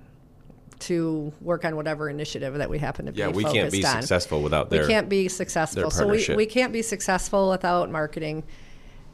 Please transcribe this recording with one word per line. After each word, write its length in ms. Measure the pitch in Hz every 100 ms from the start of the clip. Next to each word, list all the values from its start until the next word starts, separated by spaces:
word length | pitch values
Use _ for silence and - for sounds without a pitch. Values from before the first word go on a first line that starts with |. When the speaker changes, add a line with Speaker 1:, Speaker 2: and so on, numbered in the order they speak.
| - - - - - - - -
Speaker 1:
to 520 | - 170 165 156 147 147
work 240 | 175 170
on 120 | 170 156
whatever 320 | 156 151 151
initiative 440 | 147 151 - 135
that 140 | 143 -
we 100 | 151
happen 280 | 143 - -
to 60 |
Speaker 2:
Yeah, 160 | 127 95
Speaker 1:
be 60 | 90
Speaker 2:
we 60 |
can't 260 | 151 113 82
be 80 | 98
Speaker 1:
focused 160 | 95 117
on. 60 |
Speaker 2:
successful 400 | 131 90 - 78
without 280 | 73 76 -
Speaker 1:
We 80 | 78
Speaker 2:
their, 80 | 76
Speaker 1:
can't 220 | 214 196
be 200 | 196 185
successful. 540 | 185 185 170 160 -
Speaker 2:
their 80 | 160
Speaker 1:
So 140 | 202
we, 40 | 202
Speaker 2:
partnership. 280 | 220 - 214
Speaker 1:
we 100 | 214
can't 260 | 247 254
be 100 | 226
successful 640 | 220 196 - 185 - 202 190
without 400 | 185 180 175 170
marketing. 520 | 156 151 160 156 156 151 - - - - - -